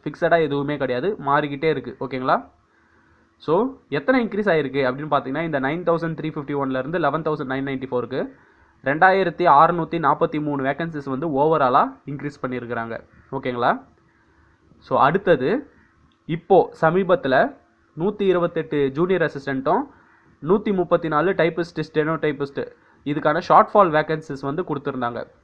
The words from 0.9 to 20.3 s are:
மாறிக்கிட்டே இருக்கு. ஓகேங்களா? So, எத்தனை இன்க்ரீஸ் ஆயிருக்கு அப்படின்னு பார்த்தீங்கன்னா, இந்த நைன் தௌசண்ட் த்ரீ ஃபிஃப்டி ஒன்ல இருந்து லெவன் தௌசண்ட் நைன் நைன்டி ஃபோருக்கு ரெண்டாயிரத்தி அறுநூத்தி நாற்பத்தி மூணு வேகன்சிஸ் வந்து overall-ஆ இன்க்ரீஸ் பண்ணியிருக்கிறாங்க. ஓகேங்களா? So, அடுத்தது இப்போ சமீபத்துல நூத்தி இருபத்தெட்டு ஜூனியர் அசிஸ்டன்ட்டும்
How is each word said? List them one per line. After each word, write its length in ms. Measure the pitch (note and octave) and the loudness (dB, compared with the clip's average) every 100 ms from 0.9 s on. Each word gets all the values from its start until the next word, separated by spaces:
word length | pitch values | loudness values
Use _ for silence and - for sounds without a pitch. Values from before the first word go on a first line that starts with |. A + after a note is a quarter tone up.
| B2 E3 - C#3 | -2 -4 -4 0
மாறிக்கிட்டே 440 | C#3+ D3 C#3 D#3+ | 0 0 -2 -2
இருக்கு. 260 | C#3 B2 - | -2 -6 -10
ஓகேங்களா? 500 | C3 C3 C3 F#3+ - _ _ _ _ _ _ _ _ _ | -8 -4 0 0 -2 _ _ _ _ _ _ _ _ _
So, 380 | - E3+ C4 - _ | -2 0 0 -6 _
எத்தனை 360 | C#3+ D3+ C4 A3+ | -4 0 0 0
இன்க்ரீஸ் 240 | G3+ G#3 | -2 0
ஆயிருக்கு 320 | D#3+ C#3 C3+ C3 | 0 0 0 -2
அப்படின்னு 200 | C3 D3+ | -2 -2
பார்த்தீங்கன்னா, 320 | C#3 C3 C#3+ | -2 -2 -4
இந்த 160 | E3 D3 | -4 -2
நைன் 340 | C3+ E3 E3+ | -2 -2 0
தௌசண்ட் 240 | E3+ E3 D#3+ | 0 -2 -6
த்ரீ 140 | D#3+ | -6
ஃபிஃப்டி 240 | D#3 C#3 C#3+ C3+ | -8 -6 -4 -2
ஒன்ல 120 | C3 | -4
இருந்து 200 | C3 F3+ | -4 -2
லெவன் 240 | D3 D3+ | -2 -2
தௌசண்ட் 300 | D#3+ D3+ C3 | -2 -4 -4
நைன் 140 | C3+ C#3 | -6 -4
நைன்டி 220 | C3+ C3 | -6 -4
ஃபோருக்கு 400 | B2 A#2 C3 C#3 - _ _ _ _ | -4 -4 -6 -8 -10 _ _ _ _
ரெண்டாயிரத்தி 600 | C3+ D3+ F#3 F#3+ F3+ E3 | -4 4 6 6 2 2
அறுநூத்தி 560 | F3 C#3+ E3 E3+ D#3+ E3+ | 6 8 6 4 -4 0
நாற்பத்தி 420 | C#3 D3 E3 D#3 | 0 2 0 -2
மூணு 220 | D3+ C#3+ | -4 -2
வேகன்சிஸ் 460 | C3+ C#3 E3 D#3 C#3 | -2 -4 -6 -8 -6
வந்து 180 | C3 E3 | -6 -4
overall-ஆ 680 | C3+ D3+ D#3 C3 C3+ A#3+ - - | 0 2 2 4 4 2 -2 -14
இன்க்ரீஸ் 360 | C#3 C3+ - | -10 -10 -8
பண்ணியிருக்கிறாங்க. 600 | C3 B2 A#2+ A#2 A2+ A2+ - _ _ | -8 -8 -6 -8 -6 -10 -14 _ _
ஓகேங்களா? 520 | C3 C3 B2 B2 B3 - _ _ _ _ _ _ _ _ _ | -8 -6 -2 0 0 -6 _ _ _ _ _ _ _ _ _
So, 200 | - B2 | -4 2
அடுத்தது 720 | C3 F3+ F#3+ D3+ C3 B3 - _ _ _ _ _ - | 2 2 2 2 2 -2 -6 _ _ _ _ _ -8
இப்போ 480 | E3 - F#3 - - | -8 2 4 4 2
சமீபத்துல 840 | D#3+ F3 F#3 F3 C3+ C3 A#3+ - _ _ _ - | 2 2 2 0 2 2 2 -2 _ _ _ -6
நூத்தி 220 | F#3 G3+ | -4 0
இருபத்தெட்டு 680 | G3 F3+ E3+ E3 D3+ D3 C#3 | 0 2 0 -2 -4 -2 0
ஜூனியர் 320 | C3+ F3+ F#3 | 0 0 2
அசிஸ்டன்ட்டும் 600 | D#3 C#3+ C#3 C3+ C3+ G3 - - _ _ _ | 0 -2 -6 -4 0 0 -2 -12 _ _ _